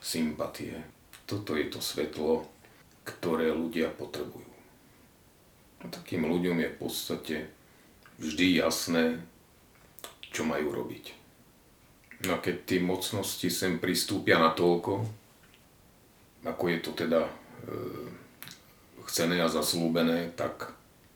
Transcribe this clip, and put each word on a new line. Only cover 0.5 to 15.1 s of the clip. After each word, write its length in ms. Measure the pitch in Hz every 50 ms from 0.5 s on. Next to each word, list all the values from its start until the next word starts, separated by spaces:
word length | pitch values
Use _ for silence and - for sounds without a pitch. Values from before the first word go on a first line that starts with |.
| - - - - - - - - - - - - - - -
Toto 300 | - 110 104 - - 78
je 80 | 78 73
to 160 | 73 - -
světlo, 640 | - - - - 76 76 76 78 78 78 82 80 80 - - - - - - - - - - - -
které 480 | - - - - 87 80 80 80 80 76
lidé 360 | 80 82 82 80 80 - -
potřebují. 580 | - - - - - 71 73 - - - - - - - - - - - - - - - - - - - - - - - - - - - - - - -
A 80 | - 87
takým 360 | - - - - 92 87 78
lidem 360 | 78 85 90 90 90 85 82
je 80 | 78 69
v 100 | - -
podstatě 680 | - 82 - - - - 85 - - - 80 76 73 - - - - - - - - - - - - - - -
vždy 360 | 76 78 76 82 90 92 87
jasné, 720 | 78 76 82 - - - - 85 82 82 80 82 82 87 - - - - - - - - - - - - - - - - - - - - - -
co 120 | - 78
mají 200 | 78 71 73 76 73
robiť. 440 | 69 64 60 - - - - - - - - - - - - - - - - - - - - - - - - - - - 101
No 80 | 92 87
a 40 | 85
keď 220 | - 92 87 - -
ty 140 | - 95 90
mocnosti 720 | 90 90 92 92 - - - 98 95 - - - - 90
sem 280 | - - 95 92 85 80
přistúpia 600 | - 90 87 80 - - 104 92 - 104 95 85
natoľko, 680 | 82 80 - - 87 87 87 87 - 101 98 107 113 110